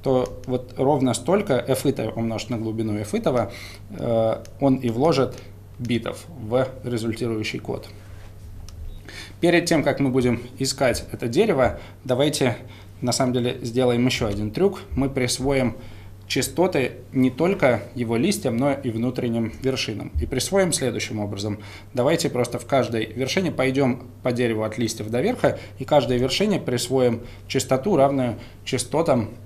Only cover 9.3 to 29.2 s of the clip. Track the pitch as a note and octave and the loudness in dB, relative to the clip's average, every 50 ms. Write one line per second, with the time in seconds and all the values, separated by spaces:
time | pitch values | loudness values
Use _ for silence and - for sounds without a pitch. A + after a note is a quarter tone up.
9.3 | - - - F3 E3+ F3 - E3+ E3+ D3+ B2+ D3 C3 - C#3 C3+ B2 C3 A#2+ B2 | -8 0 2 4 4 4 4 4 2 2 4 2 2 2 0 2 4 4 4 2
10.3 | A#2+ A2+ - - - - C3+ C3 - - C#3 B2 A2+ - - - - G#2+ - A#2+ | 2 0 -4 -10 -6 -4 -4 -4 0 2 2 2 2 0 -4 -8 -8 -6 -4 0
11.3 | A2+ D#3+ A3 A3+ F3+ C#3 B2+ A2 - - - - - - - - B2+ A#2+ C#3+ D#3 | 2 4 4 4 6 4 4 2 2 -2 -12 -16 -18 -16 -4 -2 2 2 2 2
12.3 | D3 - C#3+ B2+ A#2 - - - - - - - - - - B2 A#2+ - C3+ B2+ | 2 2 2 2 0 -2 -8 -16 -16 -18 -18 -18 -12 -4 -2 -2 0 2 2 2
13.3 | B2 B2+ A#2+ B2 C3 B2+ - B2 A2+ B2 B2+ B2 A#2+ A#2+ B2 B2+ B2 - B2+ G#2+ | 2 2 0 0 -2 -2 -6 -2 0 2 4 4 4 4 4 2 2 2 0 0
14.3 | G2+ G2+ G#2+ G#2 G#2+ C#3+ F3+ G3 F#3 - - - - B2+ C3+ C3+ C3+ C3+ B2+ A#2+ | 0 -2 -4 -4 0 2 2 2 2 0 -10 -6 -2 0 0 0 0 0 0 0
15.3 | - - B2+ C3+ C#3+ C3+ B2+ A#2 G#2 - - - - - - - - - - - | 0 0 0 2 2 4 2 2 0 -4 -12 -16 -16 -16 -16 -18 -18 -18 -8 -2
16.3 | - C#3 B2+ - - - F3 F3+ F3 D3 B2+ - - - - - - C3+ B2+ C3 | -2 0 0 0 2 2 2 2 4 2 0 0 -4 -10 -16 -4 2 4 4 4
17.3 | B2+ - D#3+ F3+ G3 G3 - C3 A#2+ G#2+ G2+ - - A#2+ A#2+ A2 A#2 A2+ C3 G3 | 4 2 2 2 2 4 4 4 4 4 -2 -8 -6 -6 -2 0 0 2 2 2
18.3 | G3 G3+ - C3+ A#2 A2+ C3+ C#3+ C#3 C#3 C#3 B2+ G#2+ A2+ A#2 B2+ B2 - B2+ A#2+ | 0 0 0 -2 0 2 2 2 0 0 -2 -4 -2 0 -2 -2 -2 -2 -2 0
19.3 | A2+ A#2 A2+ G#2+ - - G#2+ C3 C3 B2 - - A2 G2+ - - - D2+ - - | 0 0 -2 -2 -4 -2 -2 -2 0 0 -2 -4 -6 -6 -8 -4 -2 -2 -2 0
20.3 | - B2+ - - F#3 G3 F#3+ F3 C#3 - C#3 B2 G#2+ G#2+ - - A#2 G#2+ G#2 G#2 | -2 -2 -2 2 2 2 4 4 2 0 0 0 -2 -2 -4 -4 -4 -4 -4 -4
21.3 | G#2+ G2 G2+ G#2+ G2+ G2 - - - - - - - B2+ B2 C#3+ E3+ B2+ - - | -4 -4 -4 -4 -4 -6 -8 -16 -16 -18 -18 -8 -2 2 2 4 4 2 2 0
22.3 | - B2 A#2+ - - A#2+ - - - C3+ A#2+ - A#2 A2+ A2 G#2+ G2+ A#2+ C3 C3 | 0 0 0 0 -2 -8 -4 2 2 2 2 2 0 -2 -2 -2 -4 -4 -4 0
23.3 | - G3 F#3+ D#3+ - - C3 C3 C3 C3+ C#3+ B2+ B2 - - - - - - C3 | 0 0 0 0 0 0 0 2 2 4 2 2 2 0 -6 -16 -18 -4 -2 -2
24.3 | B2 A#2+ B2+ A#2 A2+ G#2+ A2 G#2+ G#2+ - A#2+ G#2+ - - G#2+ G#2+ A2+ A#2 C#3+ G#3 | 0 2 2 2 2 0 -2 -2 -2 -2 -2 -2 -2 -4 -6 -4 -2 0 0 0
25.3 | B3+ - - C#3+ - - - - - - C3+ - D3+ D3 C3 A#2+ B2+ B2 B2 B2 | 0 2 2 2 2 0 -10 -14 -10 -10 -2 4 4 4 6 4 2 2 2 0
26.3 | B2 - F#3+ G#3+ G3 C#3 - - B2 A#2+ - - B2+ C3 B2+ B2 A#2 - - - | 2 2 2 2 2 0 0 -2 -2 -2 -2 0 2 4 4 4 2 0 -6 -12
27.3 | - - - - - C3+ B2+ - C3 B2+ - G3+ G3+ C#3+ C3+ C#3 C#3 C3+ B2+ A#2+ | -16 -18 -14 -2 -2 0 2 2 0 0 2 2 4 6 6 6 4 2 0 0
28.3 | G#2+ - - - - - - - - B2 - - - D3+ E3 G3+ D#3+ B2 | -2 -4 -10 -16 -18 -14 -8 -4 -2 -2 -2 0 0 0 2 4 2 2